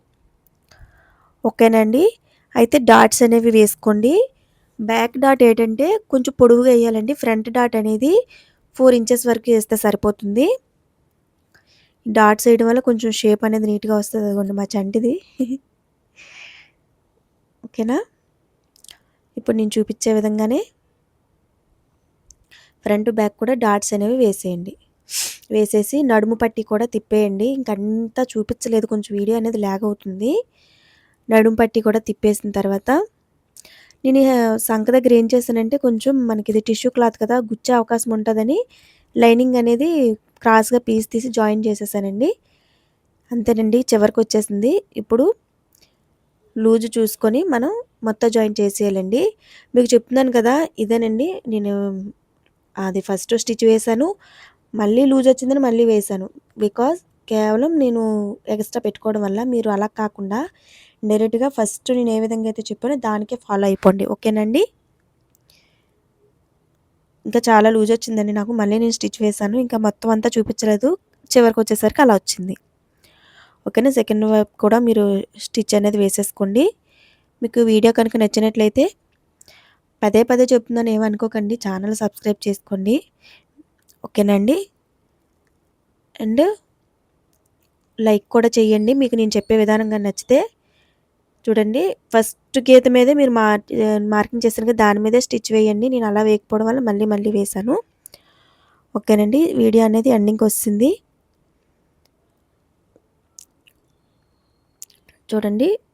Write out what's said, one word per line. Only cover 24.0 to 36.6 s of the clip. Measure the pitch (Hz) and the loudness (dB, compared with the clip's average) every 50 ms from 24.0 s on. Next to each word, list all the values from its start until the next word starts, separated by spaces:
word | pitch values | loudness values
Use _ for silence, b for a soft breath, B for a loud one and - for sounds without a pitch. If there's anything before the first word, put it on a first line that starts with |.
| 202 214 247 262 | -2 -2 0 2
వేసేయండి. | 247 208 190 - - 185 180 175 175 - - - _ _ _ _ _ B B B B B B B B - | 2 0 0 -2 -6 -8 -8 -8 -10 -12 -16 -20 _ _ _ _ _ B B B B B B B B -4
వేసేసి | 220 214 214 208 - 214 208 - - 294 294 | -2 0 0 0 0 0 0 0 -2 -2 0
నడుము | 254 226 214 214 220 226 | 2 2 2 2 0 -2
పట్టి | 220 240 233 - - 220 | -2 -2 -4 -4 -6 -6
కూడా | - 220 208 202 | -4 -4 -4 -4
తిప్పేయండి. | - - 214 - _ 220 214 214 202 196 196 214 254 | -4 -6 -8 -6 _ 0 0 0 0 -2 -2 -2 -4
ఇంకంతా | 277 269 247 - 208 196 202 214 220 226 233 220 - 262 254 | -4 -4 -6 -6 -6 -6 -4 -4 -4 -4 -6 -6 -4 -4 -4
చూపించలేదు, | 247 - 220 214 - 240 - - 240 226 220 214 - | -4 -4 -6 -6 -6 -6 -8 -6 -2 -2 -2 -2 -2
కొంచెం | 220 214 202 - 208 | -4 -6 -6 -6 -6
వీడియో | 202 202 208 226 233 | -4 -2 -2 -2 -2
అనేది | 220 233 226 220 | -2 -4 -4 -4
ల్యాగ్ | 202 196 196 196 220 | -4 -4 -4 -4 -4
అవుతుంది. | 208 208 - - 196 185 190 208 254 339 453 508 - _ _ _ _ _ _ _ _ _ _ _ _ _ _ _ - | -6 -6 -6 -8 -12 -10 -6 -4 -2 -2 -2 -4 -6 _ _ _ _ _ _ _ _ _ _ _ _ _ _ _ 0
నడుము | 220 220 220 226 226 220 | 2 4 4 4 2 2
పట్టి | 226 226 - 226 | 0 0 0 -2
కూడా | 214 220 208 226 | 0 0 0 -2
తిప్పేసిన | - - 202 - - 208 208 - - 208 | -4 -6 -6 -2 -2 -2 -2 -2 -6 -6
తర్వాత | 196 196 196 196 196 196 - 240 269 330 427 453 _ _ _ _ _ _ _ _ b b b b b b b b b b - | -6 -4 -4 -2 -4 -4 -2 0 0 0 -2 -4 _ _ _ _ _ _ _ _ b b b b b b b b b b -2
నేను, | 262 262 269 269 269 | 2 2 4 4 4
ఆ, | 262 247 233 226 220 220 | 4 2 2 0 0 -2
సంక | - - 226 220 214 240 | -2 -4 -4 -2 0 2
దగ్గర | 247 262 247 254 240 | 2 2 4 4 4
ఏం | 233 226 220 | 4 4 2
చేశానంటే, | 254 247 240 - 233 226 226 226 285 285 | 0 0 0 -2 -2 -2 -2 -2 -2 -2
కొంచెం | - 247 226 220 - 269 277 269 247 226 | 0 -2 -2 0 0 -2 -2 0 -2 -2
మనకి | 220 214 208 - | -4 -4 -4 -2
ఇది | 214 214 | -2 -2